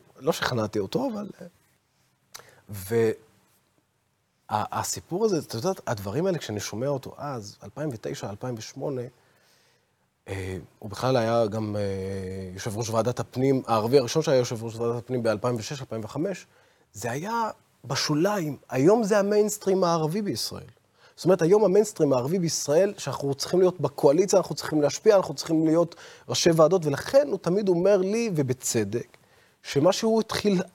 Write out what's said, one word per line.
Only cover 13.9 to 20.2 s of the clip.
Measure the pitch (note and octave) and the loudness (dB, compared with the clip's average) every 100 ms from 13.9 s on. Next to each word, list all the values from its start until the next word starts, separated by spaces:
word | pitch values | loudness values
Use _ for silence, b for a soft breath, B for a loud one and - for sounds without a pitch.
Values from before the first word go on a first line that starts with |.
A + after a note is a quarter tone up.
| C#3+ | 4
הראשון | A#2+ D#3+ | 4 0
שהיה | D#3 C3 | 2 2
יושב | A#2+ A2+ | 2 -4
ראש | A2+ A2+ | -8 -6
ועדת | A#2 A#2+ | -4 -4
הפנים | A#2 B2+ | -4 -2
באלפיים | A2+ G#2+ B2 A#2+ | -2 0 -2 -4
ושש, | G#2+ C#3+ | -6 -10
אלפיים | C3 A2+ | -10 -10
וחמש, | G#2+ C#3 F#3+ F3+ - b b b b | -8 -6 -6 -6 -14 b b b b
זה | G#2+ A#2 | -10 -8
היה | C3 G3+ A#3 A3 - _ _ | -6 -4 -4 -4 -6 _ _
בשוליים. | A#2 C3+ - D3+ F#3+ G#3 D3+ C3 - | -6 -4 0 2 2 0 -4 -8 -6
היום | B2+ D3+ A3+ | 2 4 4
זה | G3+ G#3 | 4 2
המיינסטרים | G3+ G#3+ G#3 - F#3+ F#3+ | 2 2 2 0 0 2
הערבי | F3 E3+ D#3 G3 | 2 2 0 -2